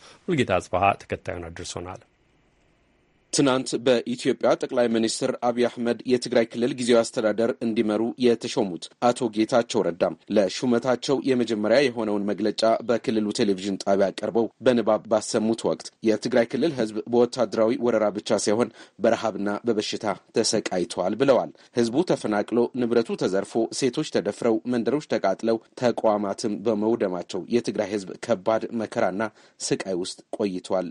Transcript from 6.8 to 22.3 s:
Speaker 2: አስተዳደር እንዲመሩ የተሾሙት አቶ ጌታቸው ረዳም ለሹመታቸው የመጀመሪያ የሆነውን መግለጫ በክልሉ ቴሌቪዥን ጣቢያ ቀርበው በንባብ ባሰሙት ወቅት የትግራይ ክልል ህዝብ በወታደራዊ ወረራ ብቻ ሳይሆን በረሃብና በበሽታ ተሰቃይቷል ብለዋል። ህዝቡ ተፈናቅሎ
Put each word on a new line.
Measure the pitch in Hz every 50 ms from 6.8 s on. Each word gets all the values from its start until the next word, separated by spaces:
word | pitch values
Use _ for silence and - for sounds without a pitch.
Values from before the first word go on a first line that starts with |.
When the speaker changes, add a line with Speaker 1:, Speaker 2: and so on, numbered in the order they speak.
| 123 117 120 117
Speaker 2:
አስተዳደር | 113 - - 131 110 107 101 104 113 117 - -
እንዲመሩ | 120 117 107 117 107 107 104 104 113 117 - -
የተሾሙት | 123 120 117 113 - 117 - 139 107 95 82 80 - - _ -
አቶ | 123 120 120 - 131 113
ጌታቸው | 87 107 110 - 131 117 117 - - 110
ረዳም | 85 85 82 - 101 87 80 - _ -
ለሹመታቸው | 101 107 98 92 - - 139 123 117 117 120 131 123 117 - - 139 120 110
የመጀመሪያ | 135 127 123 120 107 113 107 104 104 113 139
የሆነውን | 147 123 120 120 110 107 104 101 101
መግለጫ | 104 101 90 107 104 101 - 113 113 113 - 117
በክልሉ | 110 117 110 - 131 113 110 107 104
ቴሌቪዥን | 104 - 117 101 98 90 95 101 95 90
ጣቢያ | - 101 98 98 101 92
ቀርበው | 87 - 107 107 90 117 113 101 _ -
በንባብ | 113 127 123 117 104 110 107 95 -
ባሰሙት | 107 113 107 - - - 113 107 113 113 - -
ወቅት | 90 80 - - - - _ -
የትግራይ | 110 107 107 - 120 123 123 117 -
ክልል | - 120 139 170 139
ህዝብ | 123 110 110 104 107 -
በወታደራዊ | 117 120 120 123 117 - 127 113 98 101 113 110 110 127 -
ወረራ | 117 120 110 107 107 104
ብቻ | 95 104 - - 113 98
ሳይሆን | - 110 104 117 123 - - - - - _ -
በረሃብና | 101 113 113 - - 110 98 101 101 101 101 -
በበሽታ | - 117 110 107 104 - 107 98 - 104 92 - _ _
ተሰቃይቷል | - 123 107 - 113 104 - - 92 90 87 - - 98 87 95 107
ብለዋል። | 110 135 139 127 101 82 73 - _ - _ -
ህዝቡ | 123 120 113 113 156 180
ተፈናቅሎ | - 120 - - 107